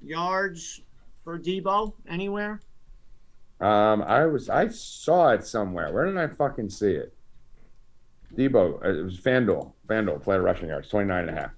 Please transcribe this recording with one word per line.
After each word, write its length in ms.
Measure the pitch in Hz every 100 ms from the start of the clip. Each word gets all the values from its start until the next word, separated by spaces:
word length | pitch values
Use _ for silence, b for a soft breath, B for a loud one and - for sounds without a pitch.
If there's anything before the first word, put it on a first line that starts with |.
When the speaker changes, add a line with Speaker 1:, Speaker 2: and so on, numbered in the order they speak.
Speaker 1:
yards 800 | 139 160 180 190 196 170 - - - - - -
for 140 | - 170
Debo 560 | 175 190 180 202 214 - -
anywhere? 540 | 165 196 202 208 214 - - - - - - - - - -
Speaker 2:
Um, 420 | 95 104 107 107
I 220 | 76 117 160
was, 240 | 143 -
I 200 | 117 220
saw 640 | - - - - 180 156
it 140 | 107 -
somewhere. 460 | 113 98 87 78
Where 140 | 92 170
did 100 | 190
I 100 | 156
fucking 420 | - 143 - 107
see 220 | - 101
it? 200 | 80 60 - - - - - - - - - - - - -
Debo, 460 | 135 120 90 - 90
uh, 40 |
it 120 | 82
was 160 | 92 90
FanDuel. 540 | 131 127 110 80 - - -
FanDuel, 340 | 110 101 73
player 180 | - 98
rushing 280 | 90 90 80
yards, 180 | 73 -
twenty-nine 400 | 107 101 90 85
and 100 | 80
a 40 |
half. 100 | 69